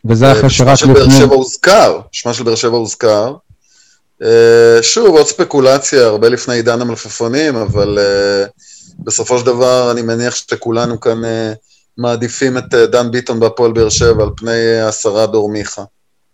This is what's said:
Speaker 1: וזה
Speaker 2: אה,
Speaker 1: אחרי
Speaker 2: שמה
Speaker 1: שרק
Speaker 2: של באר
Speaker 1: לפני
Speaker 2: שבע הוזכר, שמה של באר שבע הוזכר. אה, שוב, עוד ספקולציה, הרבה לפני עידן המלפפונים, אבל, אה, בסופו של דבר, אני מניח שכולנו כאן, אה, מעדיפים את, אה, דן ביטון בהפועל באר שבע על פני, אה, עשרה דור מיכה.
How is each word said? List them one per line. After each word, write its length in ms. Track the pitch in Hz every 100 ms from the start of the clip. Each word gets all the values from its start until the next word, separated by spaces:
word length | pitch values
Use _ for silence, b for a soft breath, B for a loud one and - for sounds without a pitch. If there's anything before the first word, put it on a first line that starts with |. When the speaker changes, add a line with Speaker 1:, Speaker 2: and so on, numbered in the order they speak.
| 113
Speaker 1:
וזה 200 | 113 135
Speaker 2:
אה, 60 |
Speaker 1:
אחרי 180 | 131 139
Speaker 2:
שמה 260 | - 127 135
Speaker 1:
שרק 120 | 139
Speaker 2:
של 60 |
באר 100 | 139
Speaker 1:
לפני 160 | 131 135
Speaker 2:
שבע 160 | 127 135
הוזכר, 640 | 131 - 185 208 127 82 -
שמה 220 | - 120
של 100 | 117
באר 120 | 117 113
שבע 220 | 120 117
הוזכר. 560 | 110 - 117 104 117 160 _ _ _ _ _ _ _ _
אה, 560 | 110 117 117 117 117 117
שוב, 340 | 113 226 226 156
עוד 120 | 143
ספקולציה, 800 | - 175 147 131 139 - 139 117
הרבה 240 | 107 113
לפני 260 | 120 - 120
עידן 260 | 117 117
המלפפונים, 760 | 120 113 110 - 117 135 156 120
אבל, 440 | 101 104 104 101
אה, 460 | 101 101 101 98 101 _ b b b -
בסופו 400 | - - 110 123
של 60 | 120
דבר, 460 | 120 127 127 120
אני 100 | 120
מניח 340 | 113 117 120 -
שכולנו 640 | - 117 117 117 120 113
כאן, 260 | 120 113 117
אה, 280 | 113 110 110 _ _ _ -
מעדיפים 600 | 120 117 120 - 135 127
את, 160 | 120
אה, 120 | 123 110
דן 260 | 123 120
ביטון 280 | 123 123 113
בהפועל 320 | 113 113 120
באר 180 | 113 110
שבע 340 | - 117 110
על 60 | 104 -
פני, 140 | 113
אה, 360 | 117 113 113 110
עשרה 380 | 107 110 104 107
דור 240 | 110 104
מיכה. 340 | 104 98 - 101 _ _ _ _